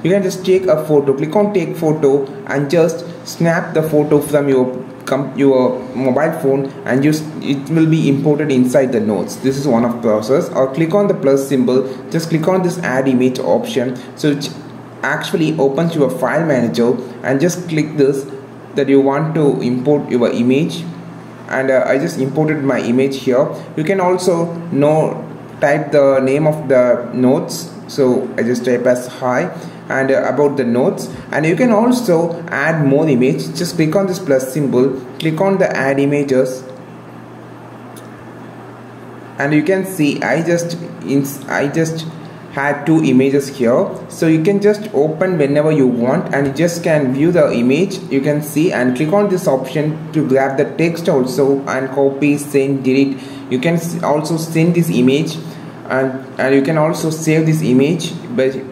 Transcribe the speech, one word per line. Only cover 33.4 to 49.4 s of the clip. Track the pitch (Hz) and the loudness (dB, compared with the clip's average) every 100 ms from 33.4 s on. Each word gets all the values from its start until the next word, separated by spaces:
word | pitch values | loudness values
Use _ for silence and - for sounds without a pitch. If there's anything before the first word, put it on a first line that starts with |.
| - - | -4 -6
Just | 170 - | -6 0
click | 156 196 | 0 2
on | 190 | 0
this | 180 | -4
plus | - 131 131 | 0 0 0
symbol, | 160 139 117 135 - - - | -2 0 2 2 0 -10 -4
click | 160 160 | -4 0
on | 196 190 | 0 2
the | 185 | 0
add | - 135 139 | 0 0 0
images, | 139 143 139 127 131 - - - - - - - - - - - - - - - - - - - - - - - - - - - - - | 2 0 2 2 2 -2 -12 -16 -16 -18 -18 -18 -18 -18 -18 -18 -18 -18 -18 -18 -18 -18 -18 -18 -18 -18 -18 -18 -18 -18 -18 -18 -16 -4
and | 139 | 2
you | 151 | 2
can | 151 190 190 | 4 0 -2
see | - 147 - | 0 0 0
I | 101 143 165 | -2 0 0
just | 170 170 - - - 85 | 0 -2 -8 -10 -10 -2
ins-, | 139 139 - - | -2 -2 -8 -6
I | 87 143 | -2 -2
just | 151 160 160 160 - - - - | 0 -2 -4 -10 -12 -16 -16 -12
had | - 139 143 - | -4 -2 -2 2
two | 160 | 2
images | 151 127 139 139 135 | 4 4 4 2 -2
here. | - 117 135 196 - - | 0 2 2 0 -6 -14
So | - 165 | -2 2
you | 160 | 4
can | 160 202 | 4 4
just | 202 208 - | 2 2 -2
open | 139 151 156 185 170 | 0 0 0 -2 2
whenever | 139 147 156 | 2 2 2
you | 151 127 | 4 2
want, | 117 120 156 170 | 2 0 0 0
and | 139 143 | -2 -2
you | |
just | 139 170 170 180 | 0 0 0 0
can | 151 135 | 2 2
view | 139 160 | 2 2
the | 175 139 | 4 2
image, | 120 120 143 196 - - | 2 2 2 0 -2 -2
you | 139 | 0
can | 135 147 | 0 -2
see, | 151 160 170 | -2 0 0
and | 110 127 127 | 2 0 0
click | 156 | 0
on | 202 202 | 2 2
this | 180 | 0